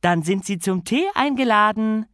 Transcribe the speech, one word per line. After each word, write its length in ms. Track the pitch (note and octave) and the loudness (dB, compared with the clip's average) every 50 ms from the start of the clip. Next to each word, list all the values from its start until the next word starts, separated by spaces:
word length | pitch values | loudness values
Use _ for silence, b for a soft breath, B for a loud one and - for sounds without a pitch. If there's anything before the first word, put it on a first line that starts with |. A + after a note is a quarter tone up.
Dann 220 | - F3 F3 E3+ D#3 | 2 2 2 2 0
sind 220 | D#3+ G3 F#3+ F#3 | 0 -2 -2 -2
Sie 140 | - G3+ F3 | -4 -6 -4
zum 240 | - G3 F#3+ F#3 E3+ | -2 -2 -2 -2 -2
Tee 220 | - A3+ C4+ F4 G4 G4+ | -2 0 0 0 0 -2
eingeladen 920 | - B3+ C#4+ C#4 B3 C4+ A#3+ A3 G#3 G#3 G#3+ G#3+ G#3+ A3 A3 A3 A3 G#3+ _ | -2 -2 -2 0 0 0 2 4 4 4 2 2 0 -2 0 0 -2 -4 _